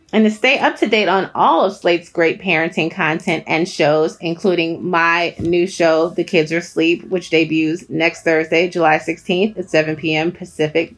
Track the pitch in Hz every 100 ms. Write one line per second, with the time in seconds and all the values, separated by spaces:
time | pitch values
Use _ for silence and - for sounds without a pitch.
0 | _ 220 214 214 254 269 269 - 247 220
1 | 190 190 180 - 208 320 202 202 180 175
2 | 175 - 165 156 190 165 165 170 160 185
3 | 160 165 180 160 - 156 180 - 151 156
4 | 160 - 170 170 208 175 165 170 180 175
5 | 170 170 170 - 165 175 180 - 170 160
6 | 170 175 170 180 156 165 170 - 165 170
7 | - 185 175 160 160 160 156 175 - 147
8 | 165 165 - 160 160 165 180 175 165 156
9 | 160 160 - 180 214 214 185 160 156 156
10 | 160 156 160 180 175 - 156 160 160